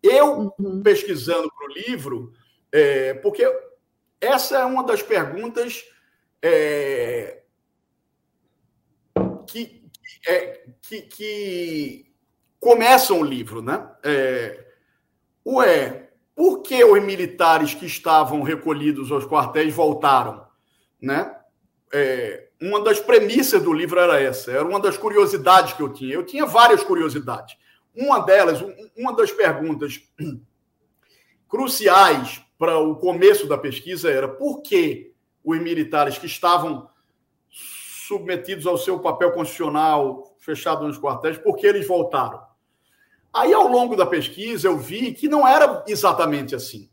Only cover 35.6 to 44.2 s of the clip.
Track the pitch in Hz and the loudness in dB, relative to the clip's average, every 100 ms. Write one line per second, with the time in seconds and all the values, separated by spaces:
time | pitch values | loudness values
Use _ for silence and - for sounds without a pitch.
35.6 | 170 160 151 156 139 - 165 - 175 175 | -2 -4 -2 0 0 -2 -12 -2 0 0
36.6 | 170 135 - _ _ _ _ _ _ - | -2 -10 -14 _ _ _ _ _ _ -20
37.6 | - - - - - 202 170 180 180 185 | -20 -20 -20 -18 -10 -10 -6 -8 -8 -6
38.6 | 165 175 - 180 185 - 175 170 156 - | -4 -2 -4 -4 -4 0 0 0 -8 -6
39.6 | 156 151 156 147 139 131 - _ - 147 | -4 0 2 2 0 -6 -18 _ -12 -8
40.6 | 170 156 151 139 143 127 156 - 214 - | -4 -4 -6 -6 -6 -4 -6 -2 -4 2
41.6 | 202 202 175 175 - 143 117 104 - _ | 0 0 -2 -2 -2 -4 -4 -8 -20 _
42.6 | _ _ _ _ _ _ _ 240 269 - | _ _ _ _ _ _ _ -2 2 2
43.6 | 247 247 240 208 175 165 | 2 2 0 0 0 -2